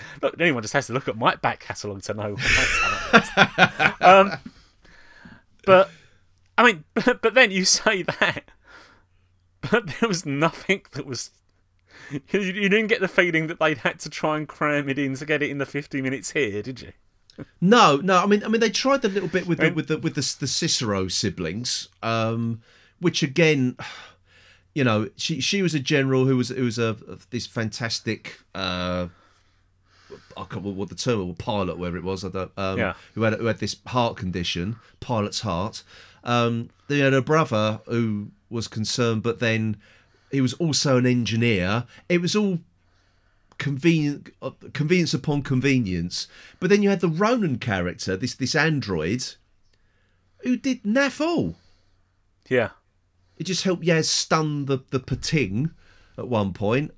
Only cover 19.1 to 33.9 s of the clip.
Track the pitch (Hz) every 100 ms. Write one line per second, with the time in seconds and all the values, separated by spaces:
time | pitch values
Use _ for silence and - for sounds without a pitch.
19.1 | 196 170 180 175 160 160 165 139 151 160
20.1 | 147 131 - 135 - - - 117 98 95
21.1 | - 104 85 82 98 123 - - - 113
22.1 | 113 113 117 117 113 _ _ _ - 170
23.1 | - 151 131 160 147 127 - - - -
24.1 | _ _ _ _ _ _ 151 127 107 104
25.1 | - - 160 - 202 180 151 127 151 135
26.1 | 131 131 127 120 - 123 113 113 107 -
27.1 | - - 120 - - 110 - 120 - -
28.1 | 107 - - _ 92 92 90 90 90 87
29.1 | - _ _ _ _ _ _ _ _ -
30.1 | - _ - 92 98 98 95 98 87 131
31.1 | 113 90 87 - 104 92 82 87 87 87
32.1 | 95 95 92 90 - 95 95 104 - -
33.1 | - 110 110 113 107 104 - -